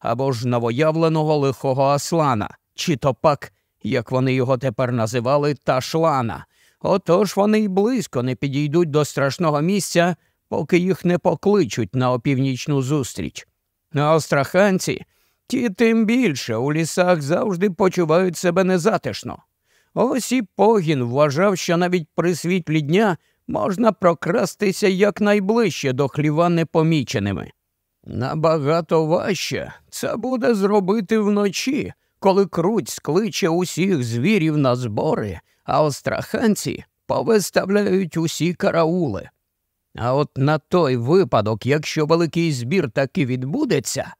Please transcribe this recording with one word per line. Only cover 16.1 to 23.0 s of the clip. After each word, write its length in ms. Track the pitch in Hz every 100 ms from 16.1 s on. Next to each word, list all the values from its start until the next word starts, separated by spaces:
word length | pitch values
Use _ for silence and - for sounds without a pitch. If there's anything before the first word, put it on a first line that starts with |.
| 247 220 135 - 110
у 160 | 139
лісах 500 | 151 165 - 180 175
завжди 480 | 139 175 233 175 202
почувають 680 | 165 185 180 160 165 185 156
себе 280 | 180 175
незатишно. 720 | 185 185 180 185 127 95 113 - _ _ _ _ _
Ось 380 | - 240 269 -
і 100 | 254 214 -
Погін 460 | 202 220 160 143
вважав, 560 | 120 131 151 135 202 185
що 180 | - 170
навіть 320 | 180 180 151
при 200 | - 170
світлі 460 | 170 165 190 156 156
дня 360 | 143 180